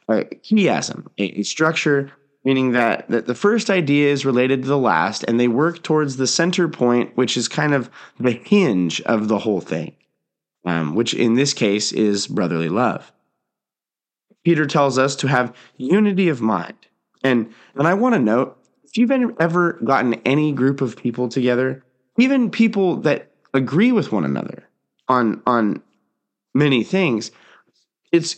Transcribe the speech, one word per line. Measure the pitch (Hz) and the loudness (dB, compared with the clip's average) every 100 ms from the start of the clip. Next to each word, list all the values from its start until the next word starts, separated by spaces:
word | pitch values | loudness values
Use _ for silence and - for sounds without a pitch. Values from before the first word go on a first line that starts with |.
| - | -2
a | 107 | -2
chiasm, | - - - 220 170 87 - - - - | -2 -10 0 2 2 0 -4 -10 -12 -6
a, | 98 - | -6 -4
a | |
structure, | - - 160 160 156 139 139 - _ _ | -6 0 0 0 0 0 -2 -12 _ _
meaning | 131 131 127 | -2 0 2
that, | 120 117 - - | 2 0 0 -2
that | 117 - | -4 -2
the | |
first | 123 202 226 - | 0 0 0 0
idea | 190 143 143 143 | 0 2 2 2
is | 143 | 0
related | 135 120 127 135 | 0 0 2 0
to | 135 | 0
the | 143 | 0
last, | 120 80 92 104 | 2 2 0 -4
and | - 117 | -2 0
they | 123 | 2
work | 117 165 165 | 2 -2 -2
towards | - 156 147 127 | -2 0 0 -2
the | 127 | -2
center | - 170 180 165 | 0 0 0 0
point, | - 123 120 110 - | 0 2 2 0 -2
which | 120 127 | -2 -2
is | 117 | -4
kind | - 151 | -2 0
of | 139 117 - - - | 0 -4 -14 -18 -4
the | 123 | -2
hinge | 117 - 208 160 95 85 - | -2 2 2 4 2 0 -2
of | - 110 107 | -2 0 0
the | 104 | 0
whole | 110 95 | 0 -2
thing, | - 82 78 - _ _ _ _ _ _ | -4 -8 -8 -14 _ _ _ _ _ _
um, | 87 82 78 | -4 -4 -2
which | 92 120 | -2 -2
in | - 117 | 0 0
this | 120 139 | 2 0
case | - 107 104 - | 0 0 0 -2
is | - 107 101 - | -2 0 0 -4
brotherly | 127 87 82 82 | -4 -2 -2 -2
love. | 101 120 - - _ _ _ _ _ _ _ _ _ _ _ _ _ | -2 -2 -4 -12 _ _ _ _ _ _ _ _ _ _ _ _ _
Peter | 170 160 | 0 2
tells | 143 156 139 123 | 2 2 2 2
us | 139 139 | 0 0
to | 135 | 0
have | 131 120 - - - | 0 -2 -8 -20 -8
unity | 127 196 208 190 175 | 0 2 2 2 0
of | 131 | 0
mind. | 110 92 - - _ _ _ _ | -2 -2 -6 -16 _ _ _ _
And, | 135 123 110 - - | 0 0 -2 -10 -10
and | 139 160 | -2 0
I | |
want | 202 247 | 2 2
to | 208 | 2
note, | 110 117 - - _ _ | 2 2 0 -6 _ _
if | _ 220 | _ 0
you've | 240 | 0
ever | 269 240 185 165 175 170 - | 0 -2 0 0 2 0 -2
gotten | 117 135 123 - | 0 0 0 -2
any | 120 143 151 | 0 0 0
group | 135 131 139 | 0 0 0
of | 127 - | -4 -4
people | 120 120 123 | -6 -4 -4
together, | 131 123 123 131 135 _ _ _ - | -2 0 0 -2 -6 _ _ _ 0
even | 262 269 220 | 2 2 0
people | - 226 208 185 - | 2 0 2 0 0
that | 151 - - _ _ | 0 -2 -6 _ _
agree | 135 120 151 247 | -2 0 2 2
with | 233 - | 2 0
one | 107 | -2
another | 71 65 - - - _ _ _ - | -2 -4 -6 -12 -20 _ _ _ -2
on, | 127 113 - 123 | 0 0 0 0
on | 120 104 80 - _ _ _ _ _ _ | 2 0 -2 -10 _ _ _ _ _ _
many | 135 147 127 | 0 2 2
things, | 110 190 160 110 - - _ _ _ _ _ _ _ | 0 0 0 -2 -6 -16 _ _ _ _ _ _ _
it's, | 170 160 | -2 0